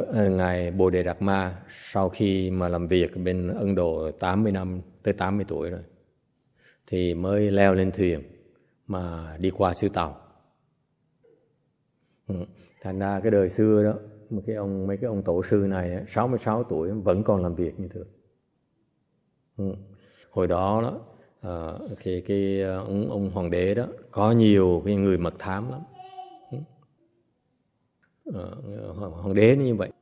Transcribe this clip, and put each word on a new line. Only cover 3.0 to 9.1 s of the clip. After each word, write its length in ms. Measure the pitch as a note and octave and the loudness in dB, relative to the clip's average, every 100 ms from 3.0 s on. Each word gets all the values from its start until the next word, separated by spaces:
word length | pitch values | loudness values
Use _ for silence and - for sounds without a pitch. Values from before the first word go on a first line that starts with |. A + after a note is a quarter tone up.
| E2+ F#2 | 2 0
bên 240 | F#2 F#2 F2+ | -2 -2 -2
Ấn 280 | - G2+ F2+ | -2 0 0
Độ 360 | E2+ D#2 D#2 | 0 -2 -4
tám 320 | - F#2 G2 | -4 0 2
mươi 80 | A2 | 2
năm, 300 | F#2+ F#2 F2+ - - | 0 -4 -8 -10 -6
tới 100 | G#2 | -4
tám 240 | - F#2 G2+ | 0 0 0
mươi 80 | F2+ | -2
tuổi 220 | D2+ E2 | -6 -6
rồi, 120 | F2 E2+ _ _ _ _ _ _ _ _ _ _ | -8 -14 _ _ _ _ _ _ _ _ _ _
thì 260 | F#2 F2+ | -2 0
mới 380 | E2+ F#2+ G#2 G#2 | 0 0 2 2
leo 220 | G2 G2 | 6 6
lên 180 | F#2+ F#2+ | 6 2
thuyền 300 | F#2 F2+ D2+ C#2 - _ _ _ _ - | 2 0 0 -6 -20 _ _ _ _ -10
mà 500 | F#2 F2 | -8 -6